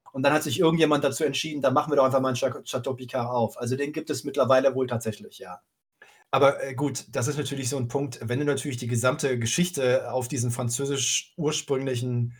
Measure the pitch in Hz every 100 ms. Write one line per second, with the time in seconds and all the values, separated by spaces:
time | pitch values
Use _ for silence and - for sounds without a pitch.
0 | - 135 139 151 151 120 165 165 151 147
1 | 143 117 151 135 160 147 131 139 147 143
2 | 131 131 131 123 131 131 - 131 131 123
3 | 127 131 120 123 113 - 120 131 143 151
4 | 156 135 147 139 123 131 135 127 127 113
5 | 110 - 104 - 95 92 _ _ _ _
6 | - _ _ 131 139 - 135 127 147 131
7 | - 135 120 143 131 135 123 139 120 139
8 | 143 - 117 139 147 139 147 123 117 120
9 | 127 135 139 123 117 - 175 - 127 131
10 | 120 127 123 135 120 120 120 120 139 139
11 | 123 - - - 151 151 - 135 135 123
12 | 123 120 120 -